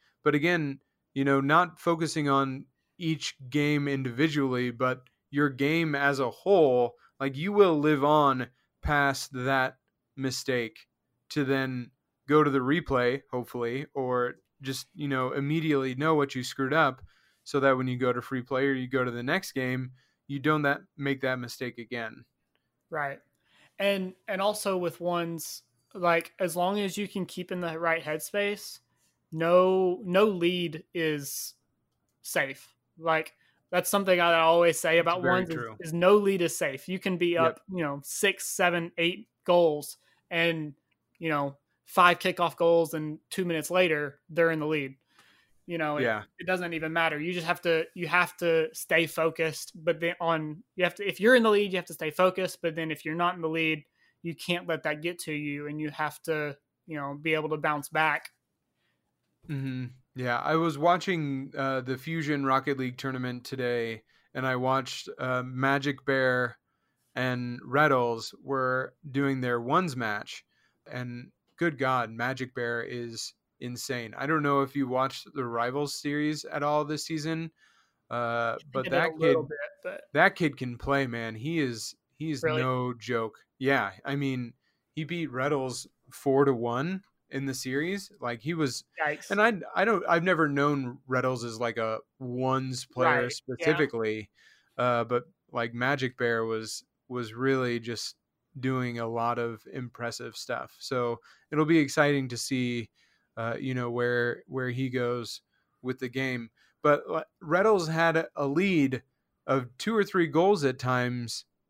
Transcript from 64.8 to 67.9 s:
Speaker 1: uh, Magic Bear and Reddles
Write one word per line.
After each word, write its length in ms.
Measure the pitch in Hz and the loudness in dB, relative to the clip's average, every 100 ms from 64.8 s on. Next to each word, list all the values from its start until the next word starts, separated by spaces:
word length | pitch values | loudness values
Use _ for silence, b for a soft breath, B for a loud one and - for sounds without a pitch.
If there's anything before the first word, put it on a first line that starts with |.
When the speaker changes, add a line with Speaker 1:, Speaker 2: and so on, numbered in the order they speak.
| 127 - - - | -2 -10 -12 -8
Speaker 1:
uh, 260 | 127 127 | -4 -4
Magic 640 | 127 127 135 143 139 135 - | -4 -2 2 2 0 -4 0
Bear 520 | 135 131 127 120 - _ _ _ _ _ 127 | 2 2 2 -2 -6 _ _ _ _ _ -4
and 460 | 127 123 123 120 | -2 -2 -4 -8
Reddles 720 | 127 139 151 | -2 4 6